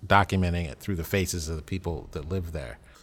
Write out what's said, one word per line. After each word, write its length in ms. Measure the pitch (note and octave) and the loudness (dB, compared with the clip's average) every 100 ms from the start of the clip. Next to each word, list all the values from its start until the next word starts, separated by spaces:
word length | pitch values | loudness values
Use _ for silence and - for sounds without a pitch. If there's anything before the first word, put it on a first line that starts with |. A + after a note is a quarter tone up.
| - | 6
documenting 640 | G2 G2 F#2+ F2+ F2 D#2+ | 6 6 4 2 2 -2
it 120 | - | -6
through 160 | - F2+ | -4 -4
the 80 | |
faces 440 | E2 G2+ F2+ F2+ D#2 | 0 0 0 -2 -4
of 80 | D#2+ | -6
the 60 | |
people 460 | - F#2 F2+ D#2 - | -4 -6 -4 -6 -6
that 180 | - D2+ | -8 -4
lived 240 | F#2+ E2+ | -4 -2
there. 260 | D#2+ B1 - - - | -6 -8 -12 -20 -20